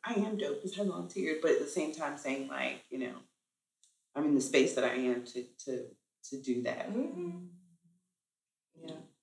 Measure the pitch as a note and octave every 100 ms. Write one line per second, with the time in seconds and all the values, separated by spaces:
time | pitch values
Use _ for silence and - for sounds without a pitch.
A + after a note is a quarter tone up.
0 | - A3 G#3+ G#3 - - F#3+ G3 G3+ F3
1 | F3 G3+ D#3+ D#3 E3 C#3 - - D#3 -
2 | D3 D3 C3+ C3+ C3+ C3+ C3 B2 - C3
3 | C3 - - _ _ _ _ _ _ _
4 | _ C#3+ D3+ C#3 B2+ C#3+ C3 - B2 B2+
5 | B2+ B2 A#2+ B2+ B2 - - B2 A#2+ -
6 | _ _ - C3+ C3 B2 B2 - - A3
7 | C#4+ F3+ F3 F3 - - - _ _ _
8 | _ _ _ _ _ _ _ E3 E3 D#3
9 | - _